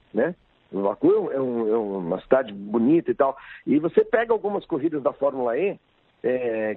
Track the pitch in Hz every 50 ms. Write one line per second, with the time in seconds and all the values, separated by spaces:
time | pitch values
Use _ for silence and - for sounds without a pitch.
0 | _ _ - 104 127 165 180 - _ _ _ _ _ _ - 98 98 101 104 -
1 | 131 170 208 220 190 147 131 135 135 127 120 117 113 107 110 117 110 101 98 95
2 | 87 82 90 92 - - 135 131 131 110 101 98 101 101 107 117 113 131 160 170
3 | - - 117 - 143 135 - - - - - - - - 127 - 156 165 - 147
4 | 143 - - 220 240 226 226 214 170 208 202 185 - - 180 139 139 170 156 143
5 | 120 143 - - 143 139 131 135 123 120 117 139 180 202 165 - _ _ _ _
6 | _ _ _ _ - 120 127 127 123 117 110 110 107 110 107